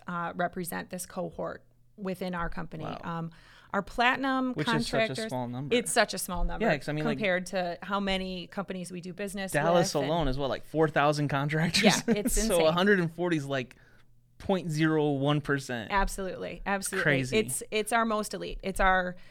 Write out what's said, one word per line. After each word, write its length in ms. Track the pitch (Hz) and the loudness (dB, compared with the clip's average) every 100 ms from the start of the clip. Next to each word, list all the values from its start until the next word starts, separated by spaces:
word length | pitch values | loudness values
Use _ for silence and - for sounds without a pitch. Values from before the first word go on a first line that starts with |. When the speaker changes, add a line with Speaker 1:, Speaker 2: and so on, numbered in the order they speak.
| - | -8
Speaker 1:
uh, 260 | 175 170 180 | -6 -6 -2
represent 560 | 175 - 175 185 180 | -2 -2 -6 -6 -8
this 140 | 180 - | -10 -10
cohort 580 | - 175 165 170 - - _ - - | -8 -8 -6 -8 -8 -16 _ -20 -10
within 380 | 190 180 185 180 | -6 -4 -4 -4
our 120 | 170 | -4
company. 340 | 170 165 160 156 | -4 -8 -8 -8
Speaker 2:
Wow. 160 | - | -8
Speaker 1:
Um, 280 | - 165 165 - - - - | -6 -6 -6 -10 -20 -20 -4
our 80 | 196 | -4
platinum 720 | 196 - 240 262 269 262 254 | -2 2 2 4 0 0 0
Speaker 2:
Which 140 | 247 190 | -2 0
is 200 | 226 240 | 0 0
such 60 | |
a 40 | 233 | 0
Speaker 1:
contractors, 320 | 220 131 220 | 0 -2 -4
Speaker 2:
small 180 | 127 120 | -4 -4
number. 280 | 123 143 240 | -6 0 0
Speaker 1:
it's 160 | 240 | 2
such 220 | 240 208 | 2 2
a 40 | 185 | 0
small 240 | - 175 | -4 0
number 220 | 175 165 220 | 0 2 2
Speaker 2:
Yeah, 120 | 151 | 0
'cause, 120 | - | 0
I 20 | |
mean, 120 | 151 156 | -2 -2
like, 120 | 131 | 0
Speaker 1:
compared 300 | 208 180 180 | 0 0 -2
to 300 | 190 175 170 | -4 -4 -6
how 160 | 185 202 | -4 -2
many 480 | 196 190 190 185 165 | 0 -2 -4 -8 -8
companies 440 | - 185 185 175 | -8 -6 -8 -8
we 100 | 180 | -10
do 120 | 180 | -10
business 380 | 170 202 196 190 | -8 -8 -6 -2
Speaker 2:
Dallas 420 | 147 160 175 - 151 | 0 4 4 4 2
Speaker 1:
with 80 | |
and 80 | 139 | 0
Speaker 2:
alone 160 | 170 143 | 2 2
is, 100 | 131 | 0
what, 120 | 135 | -2
like, 160 | 107 - | -4 -4
four 220 | 147 160 | 2 2
thousand 380 | 151 147 147 147 | 4 4 2 0
contractors? 540 | 143 143 156 165 - | 0 0 0 0 4
Speaker 1:
Yeah, 160 | 202 139 - | 6 6 4
it's 260 | 208 202 | 0 2
Speaker 2:
<laughs> 20 | - | 2
So 60 | |
Speaker 1:
insane. 260 | 226 180 160 | 4 4 4
Speaker 2:
a 40 | |
hundred 280 | 170 190 196 | 4 4 4
and 120 | 165 165 | 2 -2
forty 220 | 175 160 | 0 0
is, 80 | 139 | 0
like, 280 | 135 123 - - - - - _ _ | -4 -4 -12 -20 -20 -20 -20 _ _
point 320 | - 190 170 | -2 0 0
zero 400 | 151 160 156 151 | 2 4 4 2
one 300 | 139 139 147 | 2 2 2
percent. 500 | 143 139 131 120 101 | 2 -2 -2 -6 -2
Speaker 1:
Absolutely, 720 | 202 190 - 190 - - 175 - | 0 2 -2 -8 -8 -10 -8 -4
absolutely. 380 | 196 190 190 | -2 -2 0
Speaker 2:
Crazy. 340 | 160 139 127 220 | 2 2 2 0
Speaker 1:
It's, 240 | 220 131 - | 0 -4 -4
it's 200 | 214 208 | -2 0
our 120 | 233 226 | 2 2
most 280 | 214 208 | 0 -2
elite. 240 | 190 175 - | -6 -8 -6
It's 160 | 190 185 | -6 2
our, 360 | 190 185 180 180 - | 4 4 2 -6 -16